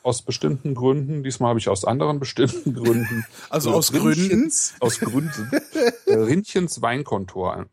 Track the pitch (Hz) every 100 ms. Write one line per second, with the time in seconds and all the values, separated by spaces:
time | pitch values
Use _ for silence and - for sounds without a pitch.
0 | 127 120 - - 151 143 147 123 127 143
1 | 135 151 135 123 120 117 - 95 - 127
2 | 151 147 135 - 131 349 - 117 117 117
3 | 113 117 113 - - 156 143 165 156 139
4 | 156 156 190 196 311 - - - 120 117
5 | 233 123 156 147 110 - - 311 240 240
6 | - 392 110 170 208 196 175 - 117 123
7 | 147 104 95 92 92 92 95